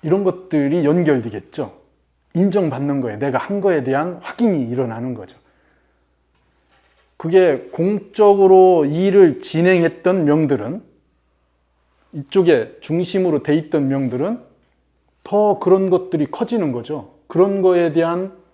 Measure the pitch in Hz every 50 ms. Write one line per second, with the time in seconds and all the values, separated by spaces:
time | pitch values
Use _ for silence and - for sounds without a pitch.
0 | - 160 165 196 202 185 180 - - - - 151 143 139 147 180 156 143 151 180
1 | 175 156 147 127 110 117 104 104 - _ - - 139 - - _ _ _ _ _
2 | _ _ _ _ _ _ _ 170 185 202 175 208 185 156 127 123 139 143 143 139
3 | 127 117 107 107 127 143 127 127 - - 202 202 185 202 180 151 127 131 131 139
4 | 151 180 180 175 - - - - 233 226 190 151 127 113 120 123 131 120 113 117
5 | 120 127 127 110 98 - - _ _ _ _ _ _ _ _ _ _ _ _ _
6 | _ _ _ _ _ _ _ _ _ _ _ _ _ _ _ _ _ _ _ _
7 | _ _ _ _ - 165 165 185 185 175 143 123 - - - - 165 190 208 202
8 | - - - - 214 208 202 196 196 185 190 190 185 185 185 170 151 143 147 165
9 | 185 196 185 202 190 165 131 - - - - 160 170 180 185 175 170 165 165 -
10 | - 185 185 190 160 147 147 156 160 143 139 123 104 117 156 220 - _ _ _
11 | _ _ _ _ _ _ _ _ _ _ _ _ _ _ _ _ _ _ _ _
12 | _ _ - 139 139 _ - 196 185 165 160 127 110 - - - - - 151 170
13 | 180 175 - 196 185 175 156 143 - - 147 160 160 156 - 156 143 135 135 139
14 | 139 123 123 127 143 190 233 247 - _ _ _ _ _ _ _ _ _ _ _
15 | _ _ _ _ _ - - 208 214 208 196 202 - 180 185 190 190 190 180 180
16 | 185 - - 160 151 135 - - 240 - 240 226 185 151 127 120 117 - 151 143
17 | 104 - _ _ _ _ - 165 185 202 196 196 185 185 180 175 175 165 147 165
18 | 165 165 170 175 185 190 190 - _ _